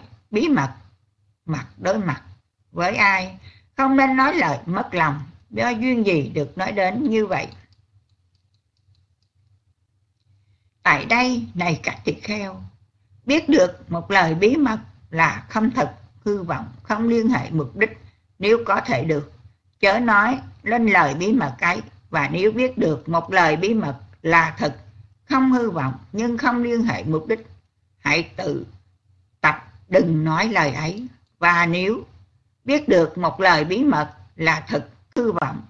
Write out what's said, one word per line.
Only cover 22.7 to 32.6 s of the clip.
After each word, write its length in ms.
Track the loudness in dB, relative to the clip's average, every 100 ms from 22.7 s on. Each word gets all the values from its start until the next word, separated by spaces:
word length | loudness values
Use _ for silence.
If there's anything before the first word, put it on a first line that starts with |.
| 0
được 320 | 0 -2 -2
một 220 | -4 0
lời 240 | 2 4 2
bí 180 | 0
mật 260 | 0 -2 -6 -14 -8
là 340 | 0 2 2 -2
thật, 200 | -6 -6 -16 -20 -20 _ -2
không 220 | 2 2
hư 180 | 2 0
vọng, 240 | -2 -4 -6 -10
nhưng 260 | -4 -4 -2
không 260 | 0 0
liên 200 | 0 0
hệ 200 | 0 -2
mục 240 | -2 -4 -2
đích, 200 | -6 -8 -20 _ _ _ _
hãy 340 | -2 -2 -2 -8
tự 300 | -6 -6 -10 -18 _ _ _ _ _ _
tập 320 | 0 0 -6 -20 0
đừng 360 | 2 2 0
nói 240 | 0 0 0
lời 260 | 0 0
ấy. 340 | -2 -6 -8 -12 -18 _ _
Và 260 | 2 2 2
nếu 380 | 0 -2 -4 -8 -20 _ _ _ _